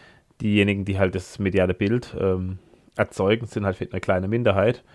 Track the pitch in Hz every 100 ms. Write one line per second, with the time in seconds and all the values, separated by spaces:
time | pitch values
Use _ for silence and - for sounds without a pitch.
0 | - - _ - 107 104 101 101 98 98
1 | 95 92 - - 98 95 92 90 101 123
2 | - - 95 92 92 92 - _ _ -
3 | - - 95 117 117 - 101 92 92 95
4 | - 95 92 117 117 95 104 123 -